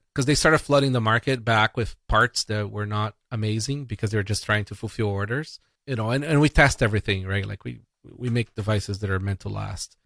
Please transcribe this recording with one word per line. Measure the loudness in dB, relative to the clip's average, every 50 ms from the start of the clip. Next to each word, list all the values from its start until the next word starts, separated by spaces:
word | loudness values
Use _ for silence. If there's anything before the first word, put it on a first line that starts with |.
| _ _ _
'cause | -2 0
they | 2 2
started | 4 4 4 4 4
flooding | 2 2 2 4 4 2 2
the | 2
market | 2 2 2 2 2 0 -2 -2 0
back | 0 2 4 4 2 2
with | -2 -4 -4 -6 -12 _ 0
parts | 2 4 4 2 0 -4 -4
that | -4 -4 -4 -4 -4 -6
were | -8 -6
not | -4 -2 -2 -2 -4 -6 _ _ _
amazing | -6 -2 -2 0 -2 -2 -2 -4 -4 -6 -6
because | -8 -6 -4 -4 -2
they | 0 -2
were | 0
just | 0 -2 -4 0
trying | 0 0 0 -2
to | -4 -8
fulfill | -10 -10 -10 -4 -2 -2
orders. | -2 -2 -2 -4 -2 -4 -6 -6 -8 -14 -20 _ _ _ _ _
You | -6 -4
know, | -4 -2 0
and, | -2 -2 0
and | 2 4 4
we | 4 6
test | 6 6 6 6 6 2 2
everything, | 2 2 0 0 0 -2 -2 -2
right? | -4 -4 -4 -4
Like, | -4 -8 -10 -10
we, | -12 -14 -14 -18 _ _ _ _
we | -20 -16 -8 -6 -2
make | -2 -2 -2 -4 _
devices | -6 -2 0 0 0 -2 -4 -6 -6
that | -4 -2
are | -2 -2
meant | -2 -2 -4 -4
to | -6 -8
last. | -8 -8 -8 -8 -8 -10 -12 -12 _ _ _